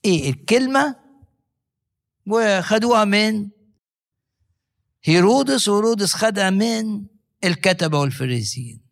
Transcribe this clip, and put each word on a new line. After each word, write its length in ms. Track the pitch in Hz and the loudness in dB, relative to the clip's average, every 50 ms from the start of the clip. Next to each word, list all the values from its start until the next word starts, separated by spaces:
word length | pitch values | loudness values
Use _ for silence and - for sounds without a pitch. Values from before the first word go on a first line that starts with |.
| - | 2
إيه؟ 240 | 208 180 156 135 139 | 2 0 2 0 -4
الكلمة، 640 | 127 - - - 220 254 262 254 269 269 294 294 254 _ _ _ _ _ - _ _ _ _ _ _ _ _ _ _ _ _ _ _ _ _ _ _ _ _ | -4 -6 -2 0 0 2 2 2 0 0 0 0 -4 _ _ _ _ _ -20 _ _ _ _ _ _ _ _ _ _ _ _ _ _ _ _ _ _ _ _
وخدوها 760 | 196 208 233 226 214 196 185 165 - 214 220 220 240 240 220 214 | -2 0 0 2 2 0 0 0 0 0 0 2 4 4 4 4
من 440 | 202 202 208 214 220 220 214 202 202 _ _ _ _ _ _ _ _ _ _ _ _ _ _ _ _ _ _ _ _ _ _ _ _ _ _ _ _ _ _ _ | 2 2 2 2 0 -2 -4 -6 -10 _ _ _ _ _ _ _ _ _ _ _ _ _ _ _ _ _ _ _ _ _ _ _ _ _ _ _ _ _ _ _
هيرودس، 640 | 156 160 180 180 202 240 277 277 269 269 247 - | 2 2 4 4 4 4 2 2 0 -2 0 0
وهيرودس 460 | 202 202 208 214 226 233 202 202 180 - | 0 0 2 2 0 0 0 -2 -4 -2
خدها 360 | - 214 226 202 202 196 190 | -2 -2 -2 0 0 0 0
من 560 | 190 196 220 233 226 220 220 220 208 208 202 - _ _ _ _ _ _ - | 2 0 0 0 -2 -4 -4 -6 -8 -8 -10 -14 _ _ _ _ _ _ -4
الكتبة 560 | 180 170 - - 190 185 180 175 156 151 143 | -4 -4 0 0 0 0 0 -2 -2 0 0
والفريسيين. 840 | 143 139 113 - 131 127 123 113 107 104 - 127 123 117 113 - _ _ | -2 -2 -4 -4 -6 -4 -4 -4 -6 -6 -8 -10 -12 -14 -16 -20 _ _